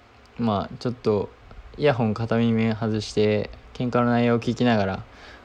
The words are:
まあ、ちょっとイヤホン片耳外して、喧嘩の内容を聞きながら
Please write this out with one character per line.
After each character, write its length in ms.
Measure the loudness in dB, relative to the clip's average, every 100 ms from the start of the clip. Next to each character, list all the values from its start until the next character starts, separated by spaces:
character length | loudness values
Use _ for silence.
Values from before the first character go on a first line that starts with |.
| -20 -20 -18 -4
ま 300 | -2 -2 -4
あ、 40 | -6
ち 100 | -8
ょ 20 |
っ 40 |
と 360 | -4 0 0 -2 -10 -20 -20 -16 0
イ 60 |
ヤ 100 | 0
ホ 80 | 2
ン 120 | 0
片 240 | -2 0 0
耳 360 | 2 2 0
外 260 | 0 -2 -2
し 120 | -2
て、 380 | 0 2 2 -2 -10 -14
喧 180 | -6 -2
嘩 100 | 0
の 100 | 2
内 160 | 2 2
容 80 |
を 60 | 2
聞 140 | 0
き 100 | 0
な 120 | 2 2
が 60 |
ら 200 | 0 -4 -10 -20 -20 -20